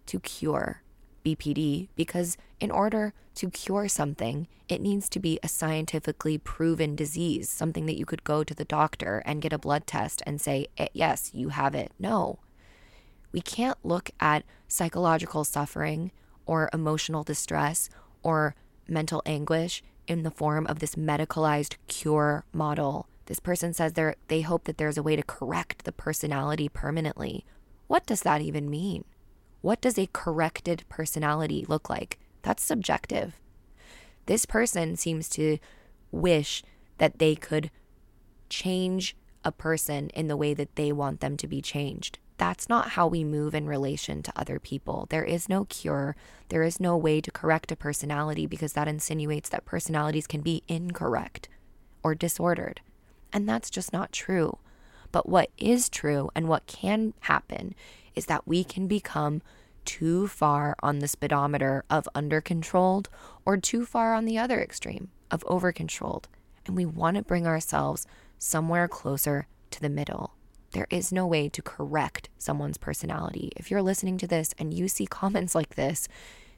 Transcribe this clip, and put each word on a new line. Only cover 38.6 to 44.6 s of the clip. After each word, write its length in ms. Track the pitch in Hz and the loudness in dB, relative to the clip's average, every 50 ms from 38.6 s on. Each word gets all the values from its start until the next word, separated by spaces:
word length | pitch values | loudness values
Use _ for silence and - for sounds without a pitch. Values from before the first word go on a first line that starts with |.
| - 185 185 185 185 185 185 190 185 - - - - - - _ - | -2 0 2 2 2 2 0 0 -2 -4 -6 -10 -14 -20 -10 _ -4
a 80 | 156 160 | -4 -2
person 560 | - - 160 160 156 - - 147 143 143 151 | -2 0 0 0 0 0 0 -2 -2 -4 -4
in 180 | - - 160 151 | -4 -2 -2 0
the 80 | 147 | 0
way 180 | 143 151 147 147 | 0 2 0 0
that 220 | 143 143 143 - | 0 -2 -4 -2
they 160 | - 151 147 147 | -2 0 0 0
want 280 | 147 143 139 139 147 | 0 0 -2 -2 -2
them 160 | - 139 143 | -2 -4 -2
to 100 | 139 - | -4 -6
be 140 | 151 143 139 | -6 -6 -6
changed. 580 | 143 - - 143 143 139 - - - - - - _ - - - | -4 -4 -2 -2 -2 -2 -4 -6 -8 -10 -10 -12 _ -10 -4 0
That's 320 | - 175 180 - - - | 0 0 0 -2 -2 2
not 200 | 233 233 - - | 2 2 2 2
how 160 | - - 175 | 2 2 2
we 160 | 165 170 170 160 | 4 4 2 0
move 320 | 151 151 151 151 151 156 | 0 0 0 0 0 0
in 120 | 156 151 | -2 -2
relation 560 | 147 147 139 139 135 147 147 - - 147 147 151 | 0 -2 0 0 0 -2 -2 -4 -4 -4 -4 -6
to 100 | - - | -6 -4
other 240 | - - 156 139 | -4 -4 -4 -4
people. 480 | 143 | -6